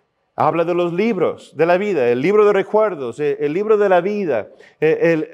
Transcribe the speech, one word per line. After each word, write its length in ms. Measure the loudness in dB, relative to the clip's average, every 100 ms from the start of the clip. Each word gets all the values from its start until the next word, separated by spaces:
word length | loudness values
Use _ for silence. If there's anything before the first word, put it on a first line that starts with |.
| _ _ _ -2
Habla 280 | -2 0
de 100 | -2
los 180 | -2 -2
libros 640 | -2 -2 0 -2 -4 -8 -2
de 80 |
la 140 | 0 2
vida, 300 | 0 0 0
el 120 | 0
libro 240 | 2 4
de 80 | 4
recuerdos, 680 | 2 0 0 0 -2 -8 -4
eh, 160 | -4 -2
el 140 | -2
libro 260 | -2 0 2
de 100 | 2
la 120 | 2
vida, 480 | 0 -4 -2 -4 -4 -14 -20 -2
eh, 180 | 0 2
el, 300 | 2 0 -2